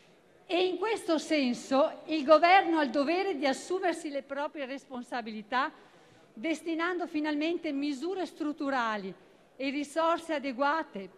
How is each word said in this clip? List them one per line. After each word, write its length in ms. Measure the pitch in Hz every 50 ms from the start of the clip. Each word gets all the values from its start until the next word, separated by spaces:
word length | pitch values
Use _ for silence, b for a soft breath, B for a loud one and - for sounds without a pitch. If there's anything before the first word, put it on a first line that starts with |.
| B B B B B _ - - -
E 200 | - 370 359 370
in 120 | 370 359
questo 400 | 359 392 453 427 - - 349 320
senso 840 | 294 - - 320 294 269 247 240 - - - 269 262 320 320 - - -
il 160 | - 311 320 254
Governo 560 | 294 311 302 339 339 381 392 349 330 330 311
ha 40 | 294
il 60 | 247
dovere 460 | 220 294 277 285 339 370 392 392 339
di 100 | 262 294
assumersi 640 | 269 262 - - - 359 381 381 349 330 330 - 302
le 120 | 285 277
proprie 440 | 277 - 277 277 294 302 - 311 269
responsabilità, 1040 | 240 277 269 - - 262 247 240 - 285 247 226 226 214 220 208 - 254 254 285 311 B B B B B B B B B B B B -
destinando 720 | 220 220 330 311 311 - 339 330 311 330 359 359 339 349
finalmente 640 | 302 330 302 302 311 302 294 302 330 349 - 320 311
misure 540 | 277 277 285 294 285 247 302 359 392 381 330
strutturali 880 | - - - 330 294 285 - 294 277 269 254 233 226 214 208 185 190 170 B B B B B B B B
e 140 | - 269 277
risorse 640 | 262 294 285 - - 320 330 330 339 330 330 - 311
adeguate 760 | 285 240 277 240 226 277 285 311 320 302 - - 196 190 185 -